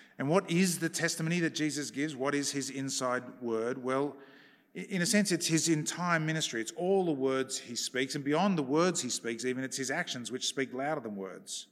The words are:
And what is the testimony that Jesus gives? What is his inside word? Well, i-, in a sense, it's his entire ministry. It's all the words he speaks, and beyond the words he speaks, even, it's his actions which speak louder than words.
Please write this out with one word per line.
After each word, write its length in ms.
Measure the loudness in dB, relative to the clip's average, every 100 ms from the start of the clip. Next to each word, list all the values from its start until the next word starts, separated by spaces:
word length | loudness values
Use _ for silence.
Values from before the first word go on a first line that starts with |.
| -20 -6
And 100 | 2
what 220 | 2 4
is 300 | 4 4 2
the 80 | -2
testimony 500 | 0 -2 0 0 2
that 140 | 0
Jesus 380 | 0 -2 -2 -6
gives? 240 | -4 -4 0
What 180 | 0
is 160 | 0 0
his 200 | -2 -4
inside 520 | -4 -4 -2 0 0 -2 -8
word? 420 | -2 0 0 -2
Well, 340 | 0 0 0 -4 -18 -20 -20 _ _ -12
i-, 100 | -4
in 100 | 0
a 40 | 4
sense, 260 | 4 4
it's 140 | 2 2
his 220 | 2 4
entire 520 | 2 0 -2 2 2
ministry. 400 | 2 0 -2 -2
It's 120 | -6 -2
all 280 | 2 4
the 80 | 4
words 460 | 2 2 2 0 -4
he 180 | -6 -6
speaks, 380 | -2 0 0
and 100 | -2
beyond 340 | 0 4 4 2
the 40 |
words 380 | 2 4 4 2
he 80 | -2
speaks, 360 | -4 -4 -4
even, 200 | -2 -2
it's 120 | -4 -4
his 140 | -4
actions 400 | -2 -4 -6 -6
which 160 | -4 -4
speak 280 | -2 -4
louder 260 | -2 -2 -2
than 160 | -4 -6
words. 520 | -8 -10 -12 -12 -12